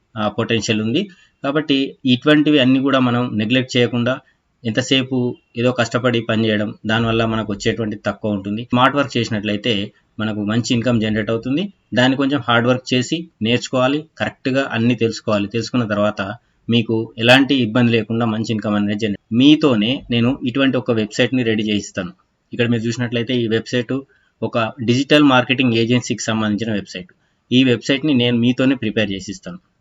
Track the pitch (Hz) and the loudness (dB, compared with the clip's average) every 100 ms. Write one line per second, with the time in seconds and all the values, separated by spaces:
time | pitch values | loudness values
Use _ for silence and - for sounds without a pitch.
0 | _ 110 104 110 113 117 104 107 110 147 | _ -6 -4 -2 -2 0 0 -2 -2 -2
1 | 208 - _ _ 139 151 147 135 135 - | -4 -10 _ _ -4 -2 0 0 -2 -2
2 | 131 123 151 151 147 151 127 131 135 135 | 0 2 4 4 4 4 4 4 2 2
3 | 127 120 123 110 110 131 123 127 117 120 | 2 0 -2 -2 0 0 0 0 0 0
4 | 120 135 - _ _ _ 113 107 123 135 | -2 -4 -10 _ _ _ -4 -2 0 0
5 | 131 131 123 - _ 120 123 120 113 123 | 0 -2 -2 -6 _ -2 0 0 -2 -2
6 | 123 117 113 110 110 107 104 - 110 113 | 0 0 0 0 0 0 -2 -6 -2 0
7 | 113 113 113 110 107 101 117 104 107 104 | 0 0 0 -2 -4 -4 -2 -2 -4 -6
8 | 104 98 107 101 98 107 120 123 135 139 | -6 -4 -4 -4 -4 -8 -4 2 2 2
9 | 139 123 113 110 104 104 123 101 104 - | -2 -2 -2 -2 -2 -2 -2 -2 -4 -12
10 | _ - 107 107 104 113 117 120 123 117 | _ -8 -6 -4 -2 -2 0 0 0 0
11 | 110 107 104 113 127 143 202 - _ 107 | 0 -2 -2 -4 -2 -4 -4 -10 _ 0
12 | 131 135 139 143 120 120 120 123 - 127 | 2 2 0 -2 0 2 2 0 0 -2
13 | 120 165 175 - 107 120 - 131 127 147 | -2 -4 -6 -6 -2 -2 -2 0 0 -2
14 | 156 - 127 - 135 131 135 113 117 117 | -6 -8 -8 -6 -2 -2 -2 0 0 2
15 | 113 - - 104 101 117 113 127 107 104 | 0 -2 -2 -2 -2 -4 -4 -2 -2 0
16 | 104 104 98 113 _ _ - 120 113 113 | 0 -2 -6 -10 _ _ 0 0 0 -2
17 | 113 - 117 131 139 135 117 123 117 117 | -4 0 6 6 6 2 2 2 2 2
18 | 107 113 117 107 107 110 110 104 101 107 | 0 -2 -2 -2 -4 -4 -2 0 0 -2
19 | 110 95 - 113 139 156 156 110 110 143 | -4 -6 -2 4 6 6 4 2 0 -2
20 | - 120 117 143 127 135 135 127 117 113 | -2 0 0 0 -4 0 0 0 0 -2
21 | 104 - 123 127 113 110 107 104 - - | -2 -2 0 0 0 0 -2 -4 -4 -8
22 | 90 - _ _ _ 113 117 120 117 117 | -10 -12 _ _ _ -4 0 0 -2 -4
23 | 120 117 117 123 113 113 - 123 120 131 | -4 -4 -2 -2 0 -2 -2 -4 -2 -6
24 | 135 _ _ - 113 120 110 - 113 123 | -8 _ _ -8 -4 -2 -4 -2 0 0
25 | 139 151 147 127 117 127 127 113 117 123 | 4 4 6 4 2 0 2 2 2 0
26 | - 107 - 110 107 101 113 104 92 92 | 0 -6 -4 -2 -2 -2 -4 -6 -6 -12
27 | 90 _ _ _ - 123 131 117 - 139 | -16 _ _ _ -2 2 2 2 0 -2
28 | 151 127 120 120 120 123 131 131 107 110 | 0 2 2 2 2 2 2 0 -2 -2
29 | 101 98 95 92 90 87 _ _ | -2 -4 -10 -12 -14 -16 _ _